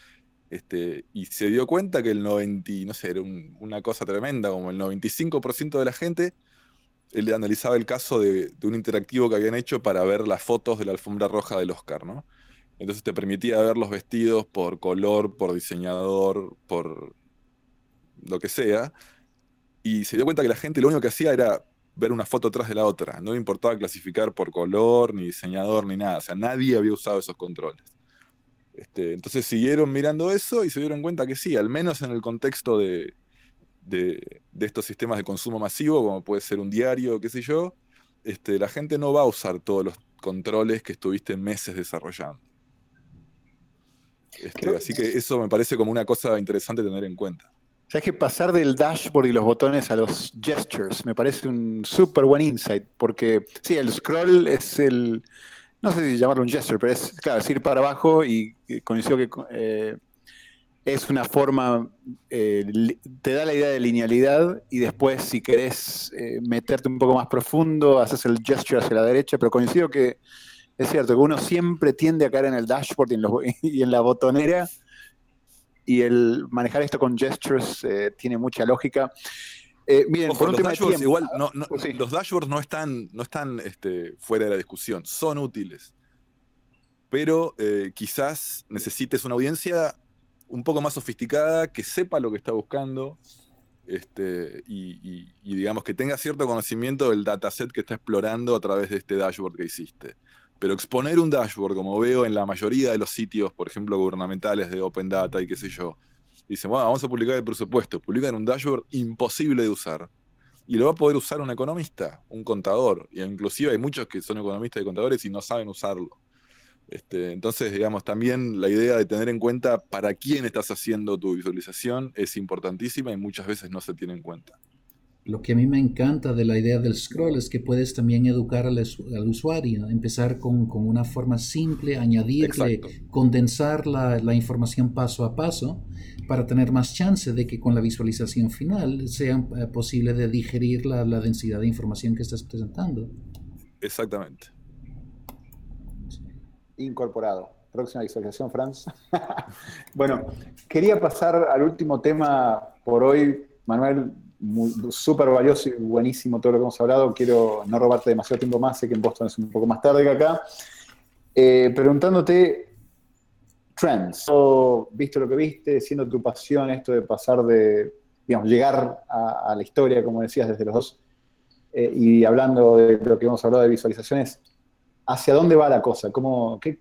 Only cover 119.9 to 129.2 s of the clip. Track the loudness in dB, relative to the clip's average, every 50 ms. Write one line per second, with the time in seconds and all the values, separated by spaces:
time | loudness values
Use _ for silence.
119.9 | -8 -4 -2 -4 -4 -4 -4 -2 -2 -2 -2 -4 -4 -6 -6 -6 -8 -6 -4 -4
120.9 | -4 -2 -2 -4 -4 -2 -2 -4 -4 -4 -4 -6 -6 -8 -8 -12 -12 -8 -6 -6
121.9 | -4 -6 -6 -8 -6 -6 -6 -6 -6 -8 -8 -8 -8 -6 -6 -6 -8 -6 -8 -8
122.9 | -6 -6 -8 -6 -6 -8 -8 -10 -10 -10 -8 -8 -8 -8 -10 -12 -12 -12 -10 -10
123.9 | -12 -10 -10 -12 -12 -12 -14 -14 -16 -16 -18 _ _ _ _ _ _ _ _ _
124.9 | _ _ _ _ _ _ _ -10 -10 -6 -2 0 2 4 4 4 4 4 2 2
125.9 | 2 0 0 0 0 0 -2 -2 0 0 2 2 2 2 2 2 2 2 2 0
126.9 | -2 -2 -4 -8 -4 -2 0 0 0 -2 -2 -4 -6 -6 -2 0 0 0 0 -2
127.9 | -2 0 2 4 4 4 4 4 4 2 0 0 -2 -2 0 0 0 0 -2 -4
128.9 | -6 -12 -12 -8 -6 -4